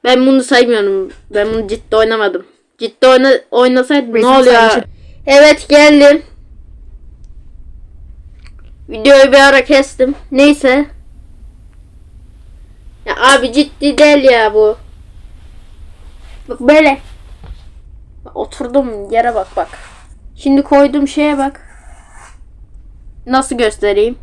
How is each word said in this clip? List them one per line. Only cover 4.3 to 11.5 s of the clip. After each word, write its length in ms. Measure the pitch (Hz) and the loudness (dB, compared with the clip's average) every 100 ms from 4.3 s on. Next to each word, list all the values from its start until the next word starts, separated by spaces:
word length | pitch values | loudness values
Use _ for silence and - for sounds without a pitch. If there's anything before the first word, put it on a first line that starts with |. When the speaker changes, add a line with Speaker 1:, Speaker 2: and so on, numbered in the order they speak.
Speaker 1:
oluyor? 240 | 269 254 | 2 4
Speaker 2:
sayıcı. 300 | 240 226 220 - - - - - | 2 2 -2 -6 -20 -20 -14 0
Speaker 1:
Evet, 420 | 277 302 294 - | 4 4 2 0
geldim. 540 | 294 302 294 285 311 - - - - - - - - - - - - - - - - - - - - - - - - - - - | 2 4 6 4 4 -4 -20 -20 -20 -20 -20 -20 -20 -20 -20 -20 -20 -20 -20 -20 -20 -20 -20 -20 -20 -20 -20 -20 -20 -20 -20 -18
Videoyu 440 | 226 240 277 269 | -6 2 4 4
bir 160 | 269 277 | 4 4
ara 160 | 277 | 2
kestim. 500 | 262 277 277 - 262 285 - | 0 -2 -2 -4 -4 -4 -8
Neyse. 540 | 262 285 285 269 262 294 - - - - - - | 0 2 2 -2 -2 -4 -12 -20 -20 -20 -20 -20